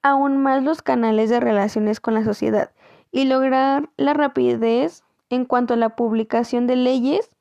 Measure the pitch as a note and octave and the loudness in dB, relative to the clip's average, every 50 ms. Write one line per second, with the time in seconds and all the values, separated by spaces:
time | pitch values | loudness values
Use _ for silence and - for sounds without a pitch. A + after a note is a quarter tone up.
0 | - C#4 C#4 C4+ C#4 C#4 C#4 C4+ C4+ C4+ C4+ C#4 C4 C#4+ D#4+ D#4 - C#4 C4 A#3+ | 2 2 2 2 2 2 0 2 2 2 2 2 0 0 -2 -2 -2 -2 0 0
1 | A#3 A3+ A3 G#3+ A3 G#3+ A#3+ A#3+ B3 A#3 G#3+ G3+ G3 G#3+ - A3 G#3+ G#3+ A3 - | 2 2 2 2 2 2 0 0 2 0 0 0 0 0 -2 -2 -2 -2 -2 -4
2 | - A#3 A3 A3 A3 A3 G3+ - - - G#3+ G#3 - - _ _ _ - - - | -4 -2 -2 0 0 -2 -4 -2 -2 -2 0 0 -2 -4 _ _ _ -20 -20 -20
3 | _ _ - B3+ C4+ C4 C4 C4 C4 C4 B3+ C4 C4+ C4+ C#4 C#4+ D4 - _ - | _ _ -2 -2 0 2 2 0 0 0 2 2 2 0 0 -2 -4 -6 _ -2
4 | C#4 C#4+ D4 D4 D4 C#4 - C4+ B3 B3 A#3+ A3+ A3+ A3+ A3+ A#3+ C4+ E4 - - | -2 0 0 0 0 0 0 0 0 0 0 0 0 0 0 0 -2 -2 -6 -12
5 | _ _ _ _ _ _ B3 B3+ B3+ B3 B3+ B3 B3 A#3 A#3+ A#3 A3+ A3+ A3+ - | _ _ _ _ _ _ -4 -4 -2 0 0 -2 0 0 0 0 0 -2 -2 -2
6 | A#3+ A3+ A3 A3+ A3 A3 - A3+ A#3+ - - A#3+ A#3+ B3 B3+ B3+ B3+ B3 C4 C4 | -2 0 0 -2 -2 -2 -2 -2 -2 -2 -2 -2 0 0 0 0 0 0 0 0
7 | A#3 C4+ D#4 G#4 A4 _ _ _ | 0 0 0 -2 -4 _ _ _